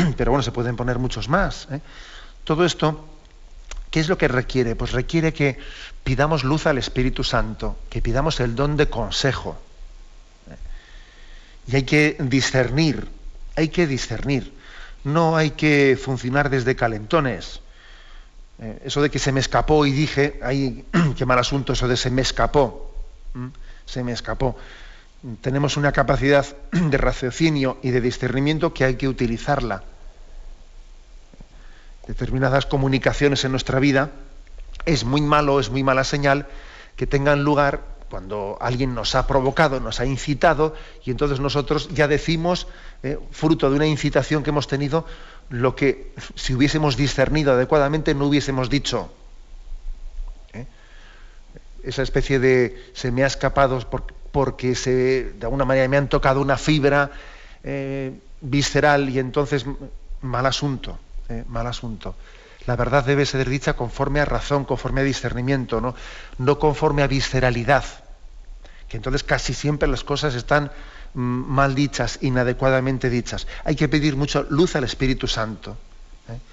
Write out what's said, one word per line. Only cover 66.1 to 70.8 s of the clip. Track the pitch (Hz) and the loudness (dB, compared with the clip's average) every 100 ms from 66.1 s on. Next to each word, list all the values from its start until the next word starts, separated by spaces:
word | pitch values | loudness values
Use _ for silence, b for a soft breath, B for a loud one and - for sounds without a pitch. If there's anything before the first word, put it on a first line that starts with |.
| B B B | B B B
No | 127 143 | 2 4
conforme | 151 139 156 143 | 2 2 2 2
a | 139 | 2
visceralidad, | 131 - 127 123 120 117 135 - - - - - - - - - b b | 2 0 2 2 2 2 2 2 -10 -18 -18 -18 -16 -16 -16 -18 b b
que | 110 | -8
entonces | 131 135 | -2 -2
casi | - 135 - | 0 0 0
siempre | 127 143 147 151 | -2 -2 0 0
las | 127 | 0
cosas | - 143 156 | -2 -2 -2
están, | 123 110 147 143 - | -2 0 0 0 -6